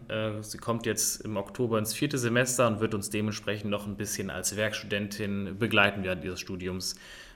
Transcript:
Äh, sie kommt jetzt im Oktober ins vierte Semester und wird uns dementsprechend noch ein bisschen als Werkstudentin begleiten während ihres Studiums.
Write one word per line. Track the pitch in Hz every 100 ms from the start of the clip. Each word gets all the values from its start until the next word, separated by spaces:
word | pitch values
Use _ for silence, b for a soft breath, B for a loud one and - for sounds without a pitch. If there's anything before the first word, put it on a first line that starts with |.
| -
Äh, | 110 110 107
sie | 107 -
kommt | - 117 117
jetzt | 107 - -
im | 107 101
Oktober | 101 - 123 110
ins | 107
vierte | - 143 147
Semester | 120 120 127 - 120
und | 104
wird | 107
uns | 107 98
dementsprechend | 104 107 104 - 104 104
noch | 101 104
ein | 101
bisschen | 101 - 95
als | 76 92 101
Werkstudentin | 107 - 104 101 104 - 104 101 98 98
begleiten | 113 107 101 101
während | 92 90 90
ihres | 90
Studiums. | - 92 90 92 - - B B B